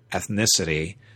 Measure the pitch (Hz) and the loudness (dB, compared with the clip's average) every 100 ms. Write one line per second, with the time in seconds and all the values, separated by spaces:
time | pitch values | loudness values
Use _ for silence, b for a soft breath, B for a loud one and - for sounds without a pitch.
0 | - 92 - 101 113 - 82 78 80 - | -6 -6 -4 0 2 2 2 0 -2 -8
1 | b | b